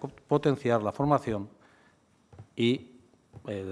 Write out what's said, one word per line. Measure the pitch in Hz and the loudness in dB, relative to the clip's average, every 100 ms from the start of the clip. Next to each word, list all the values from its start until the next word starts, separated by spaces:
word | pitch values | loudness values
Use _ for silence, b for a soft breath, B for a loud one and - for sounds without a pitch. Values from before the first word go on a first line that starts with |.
co-, | 139 | -8
potenciar | - - 147 147 131 123 117 | -14 -2 2 2 0 2 0
la | 104 | 0
formación | - 143 143 - 104 104 - b b b b _ _ _ - - - | -2 2 2 0 -6 -8 -16 b b b b _ _ _ -20 -12 0
y, | 117 131 - - _ _ _ - - | 2 2 -4 -20 _ _ _ -18 -10
eh, | 101 95 | -8 -4